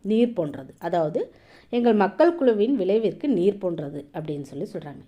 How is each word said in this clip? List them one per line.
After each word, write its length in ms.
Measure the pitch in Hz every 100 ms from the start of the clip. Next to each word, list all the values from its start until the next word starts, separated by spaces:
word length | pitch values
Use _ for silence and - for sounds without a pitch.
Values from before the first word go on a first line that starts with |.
நீர் 320 | 196 220 240
போன்றது. 400 | 233 151 139 135 -
அதாவது, 560 | 170 175 156 180 - - _ - _
"எங்கள் 240 | 240 233
மக்கள் 420 | 214 208 214 339 339
குழுவின் 400 | 254 214 220 269
விளைவிற்கு 520 | 185 214 214 - 294
நீர் 300 | 196 190 202
போன்றது" 480 | 180 160 143 143 -
அப்படின்னு 280 | 165 156 143
சொல்லி 260 | 139 139 185
சொல்றாங்க. 280 | 170 151 139